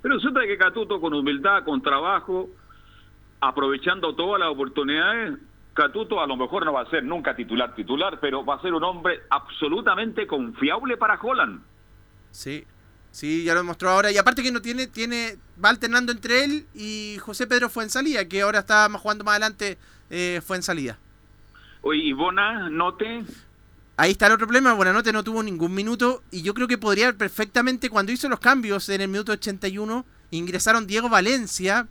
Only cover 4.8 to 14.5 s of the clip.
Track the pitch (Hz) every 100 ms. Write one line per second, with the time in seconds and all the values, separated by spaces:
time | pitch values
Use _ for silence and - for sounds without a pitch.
4.8 | 139 151 180 226 208 139 - - - -
5.8 | 143 143 - 202 147 127 127 190 160 139
6.8 | 117 160 131 170 143 123 117 117 120 -
7.8 | 98 139 185 156 147 135 123 135 180 165
8.8 | 170 175 170 170 - 139 - - 147 185
9.8 | 220 190 226 - 208 147 120 - 139 190
10.8 | 262 233 214 202 226 262 135 95 - -
11.8 | - - - - - - 135 151 - -
12.8 | - - - - 147 165 165 170 175 165
13.8 | 185 190 208 202 196 269 254